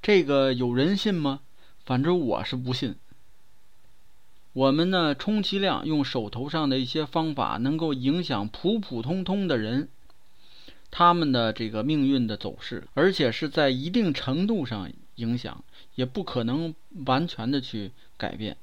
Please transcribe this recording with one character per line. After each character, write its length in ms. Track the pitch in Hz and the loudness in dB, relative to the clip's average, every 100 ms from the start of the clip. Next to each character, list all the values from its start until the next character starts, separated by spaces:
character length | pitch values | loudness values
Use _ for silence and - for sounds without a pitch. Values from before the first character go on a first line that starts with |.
这 220 | - 202 | 6 6
个 300 | 143 139 135 | 6 4 4
有 200 | 127 123 | 2 2
人 240 | 123 147 196 | 2 2 2
信 160 | 214 | 2
吗？ 280 | 180 143 135 - - - - - | 2 0 -2 -8 -18 -18 -18 -2
反 180 | 127 | 2
正 160 | 147 180 | 4 2
我 240 | 135 - | 2 0
是 120 | - 131 | -2 -4
不 180 | 127 | -2
信。 220 | 123 262 - - - - - - - - - - - - - - - - | -2 -2 -4 -12 -16 -16 -16 -16 -16 -16 -16 -16 -16 -16 -16 -16 -16 -10
我 180 | 127 135 | 2 4
们 180 | 143 175 | 4 4
呢， 260 | 185 160 139 | 2 2 0
充 260 | - 214 | 0 0
其 180 | 196 196 | 0 0
量 260 | 196 139 - | 2 0 0
用 180 | 156 | 0
手 260 | 135 131 107 | 2 -2 -4
头 200 | 113 139 | -4 -4
上 180 | 160 147 | 0 2
的 100 | 131 | 0
一 60 | 131 | 0
些 200 | 156 151 | -2 0
方 280 | 165 160 | 0 0
法， 240 | 139 98 60 | 0 -2 0
能 200 | 127 156 | 0 2
够 160 | 160 | 0
影 300 | 139 127 165 | 0 2 2
响 240 | 165 120 107 | 0 -2 -2
普 320 | - 170 226 | -2 0 0
普 220 | 196 120 | -2 -4
通 220 | 117 185 | -2 -2
通 240 | 180 196 190 | 0 0 2
的 100 | 131 | 0
人， 320 | 107 123 - - - - - - - - - - - | 2 -2 -2 -10 -18 -18 -18 -16 -16 -16 -16 -16 -14
他 200 | - 175 175 | 6 6 6
们 160 | 151 | 4
的 200 | 127 113 | 4 4
这 200 | 110 113 | 0 -2
个 120 | 110 | -2
命 220 | 123 156 135 | 2 4 4
运 220 | 135 113 | 4 2
的 100 | 107 | 0
走 180 | 101 - | -4 -8
势， 260 | - 107 - | -10 -10 -6
而 180 | - 175 | 4 4
且 200 | 185 131 | 6 2
是 180 | 113 151 | 2 -2
在 220 | 151 143 | 2 4
一 180 | 131 147 | 2 2
定 240 | 220 202 | 2 4
程 320 | 139 - 143 196 | 2 0 2 2
度 180 | 220 | 2
上 280 | 127 110 90 - - - | 0 -4 -6 -10 -16 -6
影 200 | 113 120 | -2 -2
响， 280 | - - - - - - | -4 -12 -16 -18 -14 -4
也 100 | 127 | -4
不 180 | 160 | -2
可 200 | 185 131 | -2 0
能 320 | 117 139 165 156 - 185 135 | 0 0 -2 -6 -12 -8 2
完 200 | 131 175 | 2 2
全 220 | - 113 | -2 -2
的 100 | 139 | -2
去 320 | 131 113 98 - - - | -2 -8 -8 -10 -18 -8
改 200 | - - | -6 -4
变。 200 | 107 - | -8 -8